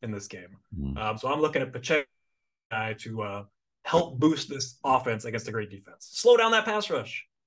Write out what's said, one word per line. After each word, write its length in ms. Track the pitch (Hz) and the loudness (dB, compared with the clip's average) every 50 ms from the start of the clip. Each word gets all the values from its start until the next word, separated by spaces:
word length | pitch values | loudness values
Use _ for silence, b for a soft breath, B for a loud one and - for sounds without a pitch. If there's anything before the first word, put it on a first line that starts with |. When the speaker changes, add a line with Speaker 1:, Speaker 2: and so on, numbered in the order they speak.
| - | -8
Speaker 1:
in 100 | 113 107 | -8 -8
this 160 | 101 98 - | -8 -10 -12
game. 300 | - 92 87 90 98 - _ _ - 85 | -14 -16 -16 -18 -20 -20 _ _ -8 -6
Speaker 2:
Mm. 180 | 69 69 69 | -4 -4 -4
Speaker 1:
Um, 220 | 107 110 113 113 110 | -2 -2 -4 -4 -2
so 80 | - | -2
I'm 140 | 127 143 156 | -2 2 2
looking 200 | 151 151 147 143 | 2 2 2 0
at 120 | 131 131 120 | -2 -2 -6
Pacheco 340 | 123 120 - 160 151 139 - _ _ _ _ _ _ _ _ _ _ _ _ | -10 -2 0 0 0 0 -2 _ _ _ _ _ _ _ _ _ _ _ _
guy 220 | 113 110 110 110 110 - | -4 -4 -4 -4 -6 -8
to, 220 | - 117 113 110 104 | -10 -10 -6 -6 -6
uh, 220 | 101 98 101 101 - _ _ _ _ _ _ _ | -6 -6 -8 -10 -14 _ _ _ _ _ _ _
help 360 | - - 170 170 - 131 123 | 2 2 2 2 2 -2 2
boost 280 | 151 156 160 143 - - | 4 4 4 2 -4 -8
this 300 | 143 131 - - - _ - | -6 -8 -8 -10 -10 _ 0
offense 400 | 143 131 127 123 127 113 107 117 | 2 2 4 4 0 -4 -4 -4
against 240 | 117 110 117 - - | -6 -6 -6 -6 -4
a 20 | |
great 200 | 107 113 107 104 | -6 -6 -6 -6
defense. 380 | 98 95 _ - - _ - - - | -10 -18 _ -20 -20 _ -20 -12 -8
Slow 240 | - - 233 240 | 2 6 8 8
down 160 | 226 226 226 226 | 8 8 6 4
that 120 | 220 214 | 4 2
pass 240 | 226 214 214 202 - | 2 -2 -2 0 0
rush. 380 | 170 131 110 - - - - _ _ _ _ | -2 -2 -2 -4 -10 -12 -12 _ _ _ _